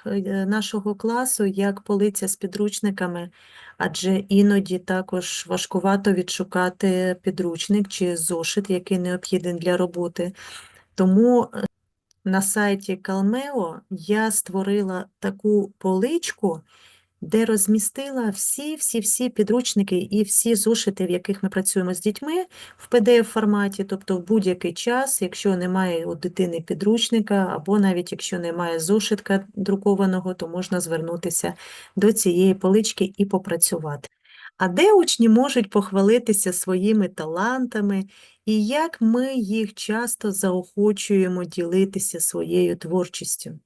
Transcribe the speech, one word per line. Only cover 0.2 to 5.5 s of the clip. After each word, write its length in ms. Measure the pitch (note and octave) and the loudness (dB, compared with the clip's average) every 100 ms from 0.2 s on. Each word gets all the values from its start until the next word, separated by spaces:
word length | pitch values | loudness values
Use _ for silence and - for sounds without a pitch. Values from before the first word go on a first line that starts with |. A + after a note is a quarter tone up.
| F#3+ G3 F#3+ | -4 -4 -2
нашого 480 | G#3 G#3 A3 G3+ | -2 -2 -4 -4
класу, 500 | G3+ A3 A#3+ B3+ - | -4 -2 -2 -2 0
як 360 | G3+ G3 G3+ G3 | 0 0 -2 -2
полиця 480 | - G3+ G#3 G3 F#3+ | -4 0 0 0 -6
з 80 | - | -6
підручниками, 920 | F#3+ F#3+ G#3 G3+ G#3 G3 F3+ F3 F3 _ - - - - | -6 -4 -4 -2 -4 -2 -4 -6 -10 _ -20 -20 -18 -4
адже 380 | F3 D#3 F3+ F#3+ | -4 -2 0 0
іноді 640 | G3 G3 G3+ G3+ G3 F3+ | 2 4 6 4 0 -4
також 680 | - F#3 F#3 F#3 F3+ - | -2 -4 -2 -6 -6 -8
важкувато 640 | E3+ | -6